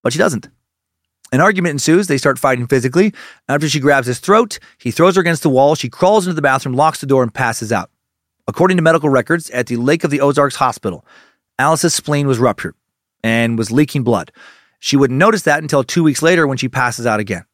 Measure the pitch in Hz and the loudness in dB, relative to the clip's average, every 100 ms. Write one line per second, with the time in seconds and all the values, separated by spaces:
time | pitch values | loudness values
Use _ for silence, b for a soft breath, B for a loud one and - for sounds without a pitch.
0 | 135 139 196 123 - _ _ _ _ _ | -4 0 0 -2 -10 _ _ _ _ _
1 | _ _ _ 127 185 185 175 143 - 170 | _ _ _ 2 2 2 -4 -2 2 2
2 | 185 139 - 131 139 123 117 135 127 135 | 2 0 0 0 -2 -2 0 0 0 0
3 | 208 B B B - 143 151 147 135 139 | 0 B B B -4 -2 -2 0 2 2
4 | 120 120 - 214 226 - b b 120 - | 0 -6 0 2 0 -6 b b -8 2
5 | 180 185 175 165 156 131 139 156 127 - | 2 4 0 0 0 2 2 0 -4 0
6 | 185 214 180 156 143 135 139 127 156 - | 2 2 0 0 0 0 -2 0 0 0
7 | 139 135 120 - 127 110 110 110 - _ | 0 0 0 -2 -4 -4 -4 -4 -4 _
8 | _ _ _ _ - - 185 185 165 160 | _ _ _ _ -10 0 2 4 2 2
9 | 151 131 - 170 - 123 123 120 123 160 | 2 0 0 -4 -4 -6 -4 -2 0 0
10 | 160 139 143 143 143 - 127 - 107 85 | 0 0 2 2 0 0 -4 -2 -8 -8
11 | b b b b _ - 143 160 170 - | b b b b _ -2 0 2 0 -2
12 | - 147 143 120 123 101 82 - _ _ | -4 -2 0 2 0 0 -10 -14 _ _
13 | _ _ 113 113 117 117 107 123 151 143 | _ _ -2 0 0 -2 -2 0 0 -2
14 | 117 104 - b b b b b - 139 | 0 -2 -4 b b b b b -2 2
15 | 135 131 196 220 - 147 156 147 127 - | 2 2 2 2 -2 -2 0 -2 0 0
16 | 160 131 160 175 147 135 131 131 123 120 | 0 2 2 2 0 -2 -4 -2 -4 -2
17 | 117 107 104 90 _ | -2 -2 -4 -10 _